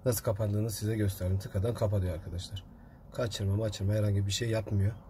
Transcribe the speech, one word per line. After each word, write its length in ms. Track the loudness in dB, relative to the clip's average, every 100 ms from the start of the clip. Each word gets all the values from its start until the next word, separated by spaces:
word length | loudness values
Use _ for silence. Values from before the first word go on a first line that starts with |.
| 0
Nasıl 180 | 0
kapandığını 480 | 0 0 2 2 0
size 240 | -2 -2 2
gösterdim. 440 | 0 2 0 0
Tıkadan 340 | 0 0 0
kapatıyor 400 | 0 2 2 0
arkadaşlar. 500 | -2 -6 -8 -6 -10 -12 -20 -20 -20 -12
Kaçırma 420 | -4 -4 -2 0 2
maçırma 380 | 0 0 0
herhangi 340 | 2 4 2 2
bir 40 |
şey 180 | 0 0
yapmıyor. 420 | 0 0 2 2 0